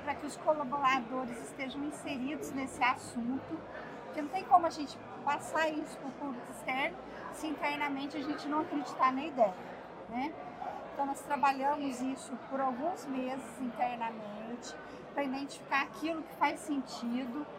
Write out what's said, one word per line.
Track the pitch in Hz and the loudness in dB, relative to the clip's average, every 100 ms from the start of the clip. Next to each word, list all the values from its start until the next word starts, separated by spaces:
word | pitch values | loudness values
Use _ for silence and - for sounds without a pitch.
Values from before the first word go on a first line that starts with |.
pra | - 285 | -2 -2
que | 294 | -4
os | - | -2
colaboradores | - 311 269 285 269 262 226 254 254 240 | 4 4 4 4 6 6 2 -2 -2 -6
estejam | - - 269 277 | -8 -6 -4 -2
inseridos | 294 - 320 285 254 302 - | -4 -4 -4 -2 -2 -2 -2
nesse | 269 262 - | -2 -4 2
assunto, | 247 254 - - 233 269 - 320 - - - - - | 4 4 0 -2 0 -2 -2 -6 -6 -10 -8 -10 -8
porque | - | -4
não | 294 | -2
tem | 381 - | -2 8
como | 370 330 | 8 8
a | |
gente | 320 285 - - - | 0 -4 -6 -10 -4
passar | - 285 - 311 320 | 0 0 2 2 4
isso | 302 311 - | 2 -4 -6
pro | 277 | -8
público | - 285 240 - | -6 -6 -6 -8
externo | - - 262 294 359 - - - | -8 -2 0 0 -2 -10 -10 -8
se | - 311 | -6 -4
internamente | 294 302 294 294 277 285 311 | 0 0 2 0 0 -2 -2
a | |
gente | 277 294 294 | -2 -2 0
não | 302 | 2
acreditar | 349 294 269 - 262 | 2 0 -2 4 6
na | 262 | 6
ideia, | 302 254 214 180 - - - - - | -2 6 6 6 -8 -10 -10 -12 -6
né? | 233 285 - - - - - - | -2 -2 -4 -10 -6 -6 -6 -8
Então | - 277 | -2 -2
nós | 277 | -2
trabalhamos | - 285 269 269 269 294 277 233 | 0 4 6 6 4 4 0 0
isso | 262 262 - 240 - | -2 -2 -6 -8 -4
por | 269 | 0
alguns | 269 240 311 381 294 | 2 2 0 -2 -2
meses | 262 254 269 - - | -2 -2 -2 -6 -4
internamente, | 254 233 247 240 226 226 208 208 226 240 - - - - - | -4 0 0 0 -2 -4 -8 -8 -6 -8 -8 -10 -12 -12 -6
pra | - | -2
identificar | 285 269 277 - - 277 | 0 0 -4 -8 0 2
aquilo | 302 - 311 320 | 2 -2 -2 -2
que | - - | -4 2
faz | 294 - | 2 2
sentido | - 285 254 - 240 240 262 240 302 | 0 0 0 -4 0 0 0 -4 -6